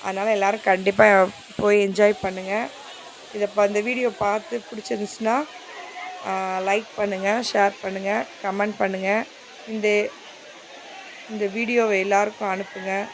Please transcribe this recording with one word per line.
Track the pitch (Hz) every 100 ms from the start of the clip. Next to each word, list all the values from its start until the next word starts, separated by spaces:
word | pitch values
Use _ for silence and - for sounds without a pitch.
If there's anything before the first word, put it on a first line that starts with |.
அதனால | - 190 208
எல்லாரும் | 214 196 214
கண்டிப்பா | 208 185 190 196 214 196 185 - - -
போய் | 208 208 202
என்ஜாய் | 190 208 208
பண்ணுங்க. | 196 185 190 202 240 - - - - - -
இதை | 214 202 202
ப-, | 202
இந்த | 208
வீடியோ | 214 254 247
பார்த்து | 208 208 214 214 240
பிடிச்சிருந்துச்சுன்னா, | - 220 - 220 208 - 220 247 302 - - - - - - - 202
ஆ, | 190 190 185
லைக் | 190 202 214 -
பண்ணுங்க, | 208 190 196 220 233
ஷேர் | 220 196 196
பண்ணுங்க, | 202 190 196 214 226 -
கமெண்ட் | 202 196 208 208
பண்ணுங்க. | 202 190 190 208 - - - - -
இந்த, | 220 208 208 208 - - - - - - - - - - - -
இந்த | 214 202
வீடியோவை | 196 233 240 226 202
எல்லாருக்கும் | 190 196 208 208 208
அனுப்புங்க. | 190 196 196 190 196 208